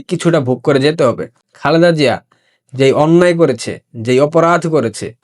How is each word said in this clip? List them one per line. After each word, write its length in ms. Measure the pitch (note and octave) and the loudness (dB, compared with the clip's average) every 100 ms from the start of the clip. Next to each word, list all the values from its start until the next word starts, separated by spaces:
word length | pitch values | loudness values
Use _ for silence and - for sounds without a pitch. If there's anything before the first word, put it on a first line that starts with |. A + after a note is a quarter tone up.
| - | -4
কিছুটা 320 | E3+ - E3+ | -4 0 0
ভোগ 200 | B2 B2 | -2 -4
করে 180 | D3+ C#3 | 0 0
যেতে 260 | C#3+ E3 | 0 0
হবে। 240 | B2+ E2+ - _ _ | -2 -2 -10 _ _
খালেদা 360 | _ C#3 E3 F3 | _ -2 2 2
জিয়া 320 | D#3+ B2+ G2 _ _ _ _ _ | 2 0 -2 _ _ _ _ _
যেই 180 | B2+ C3+ | 0 0
অন্যায় 420 | B2 D#3 E3+ F3+ | 2 2 4 2
করেছে, 460 | E3+ D3 A#2 - - _ | 2 0 -2 -8 -12 _
যেই 260 | A#2+ A2+ B2+ | -10 -2 0
অপরাধ 460 | D3 E3 E3 E3+ E3 | 2 2 2 0 0
করেছে, 480 | D3+ A2+ - G2+ - | -2 -4 -8 -14 -16